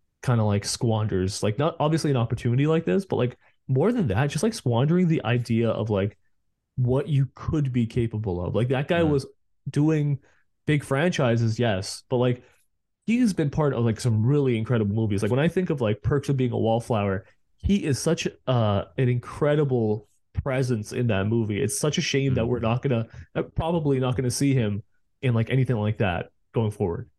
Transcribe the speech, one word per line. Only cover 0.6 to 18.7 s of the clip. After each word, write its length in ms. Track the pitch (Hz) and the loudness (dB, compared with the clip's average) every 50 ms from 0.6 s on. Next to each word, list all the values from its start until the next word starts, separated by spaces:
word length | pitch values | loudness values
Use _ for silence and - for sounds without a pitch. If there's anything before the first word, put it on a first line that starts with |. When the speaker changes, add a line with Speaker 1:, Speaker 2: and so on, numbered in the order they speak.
| 101 | -2
Speaker 1:
squanders, 800 | - - - - 117 110 110 107 107 98 92 92 95 98 - - | -4 -6 -2 -2 0 0 0 -2 -2 0 0 0 -2 -2 -2 -2
like, 160 | 104 107 - | -2 0 0
not 180 | 143 165 - - | -2 -2 0 0
obviously 300 | 143 151 160 151 - 151 | -2 0 0 0 0 0
an 60 | 139 | 0
opportunity 500 | 123 113 113 120 - - 123 117 135 143 | 0 0 0 -2 -2 -2 0 0 2 2
like 180 | 151 160 165 165 | 2 2 0 0
this, 200 | 180 180 196 196 | 0 0 0 0
but, 120 | - - | -2 -2
like, 220 | - 127 120 - _ _ _ _ _ _ - | 0 0 -2 -4 _ _ _ _ _ _ -2
more 240 | 131 131 156 214 247 | 0 2 2 2 2
than 160 | 247 185 117 | 2 0 0
that, 180 | 92 107 143 147 | 2 0 0 0
just, 120 | - 156 - | -2 -2 -2
like, 120 | 233 226 | -2 -2
squandering 520 | - - 131 117 113 131 151 170 180 185 165 | -2 -2 0 2 2 2 2 2 2 2 2
the 160 | 160 - - | 2 0 0
idea 460 | 117 123 123 117 - 113 113 117 110 | 0 0 0 0 0 0 0 2 0
of, 200 | - - 107 110 | 0 -2 -2 0
like, 280 | 107 98 98 107 - _ _ _ _ _ _ _ _ _ _ _ - | 0 0 0 -2 -4 _ _ _ _ _ _ _ _ _ _ _ -4
what 320 | - 123 117 127 135 147 - | -2 0 0 0 0 0 0
you 200 | 147 135 139 127 - | 0 0 0 0 -4
could 380 | - - - - 156 143 135 120 | -10 -6 -4 -2 0 0 0 0
be 120 | 123 117 | 0 -2
capable 560 | 113 - 123 117 113 - 104 107 98 87 87 90 | 0 0 -2 -2 -2 -4 -4 -4 -4 -4 -4 -4
of. 120 | 92 101 | -2 -2
Like, 140 | 98 117 123 | 0 0 0
that 200 | 135 127 147 - | 0 -2 0 0
guy 120 | 180 170 | 0 2
Speaker 2:
Mm. 100 | 170 156 | 2 2
Speaker 1:
was 160 | 147 139 131 - - _ _ _ _ _ - 143 | 2 0 -2 -4 -14 _ _ _ _ _ -12 -4
doing 500 | - 147 147 156 160 151 147 147 143 131 _ _ _ _ _ _ _ _ - | 0 2 2 2 2 2 0 0 -2 -4 _ _ _ _ _ _ _ _ -2
big 180 | - 151 143 - | 0 0 0 0
franchises, 760 | - 139 135 156 180 - - 143 120 117 117 117 113 110 - | 0 0 2 2 2 2 2 2 2 2 2 2 0 0 0
yes, 460 | 120 117 101 98 101 - - - - - | 0 0 0 0 -4 -6 -10 -12 -8 -4
but, 80 | 131 | 0
like, 260 | 120 123 127 120 123 - _ _ _ _ _ _ _ _ _ _ _ - | 2 2 2 0 -2 -6 _ _ _ _ _ _ _ _ _ _ _ -4
he's 260 | - 226 247 254 220 175 | -2 0 2 2 2 2
been 160 | - 160 143 | 0 -2 -2
part 240 | - - 151 143 131 | 0 0 0 0 2
of, 100 | 113 117 | 2 0
like, 160 | 117 110 - | 0 0 0
some 240 | - 120 110 107 107 | 0 0 2 2 2
really 320 | 123 147 147 139 131 120 | 2 2 2 2 2 0
incredible 380 | 110 110 - 123 117 110 101 101 | 0 0 0 0 0 0 0 0
movies. 260 | 113 113 104 104 98 107 | 0 0 0 0 0 0
Like, 80 | 104 | 0
when 100 | 120 131 | 2 2
I 80 | 147 170 | 2 2
think 200 | - 190 185 - | 0 0 -2 -2
of, 140 | 160 139 123 | -2 0 0
like, 180 | 107 107 - - | -2 -2 -2 -2
Perks 280 | - 147 143 139 - | -2 -2 0 0 -2
of 80 | 139 131 | -2 0
Being 140 | 127 123 110 | 0 0 0
a 60 | 110 | 0
Wallflower, 680 | 104 110 113 117 117 - 123 104 101 101 95 95 - _ _ _ _ _ _ _ | 0 0 0 0 0 -2 -2 0 0 0 -2 -2 -6 _ _ _ _ _ _ _
he 260 | - - 196 202 - | 0 0 0 2 2
is 140 | 151 139 - | 0 -2 0
such, 280 | - 160 170 170 - 180 - - - | 0 0 0 0 -2 -6 -6 -6 -4
uh, 380 | - 131 120 113 104 | 0 2 2 2 2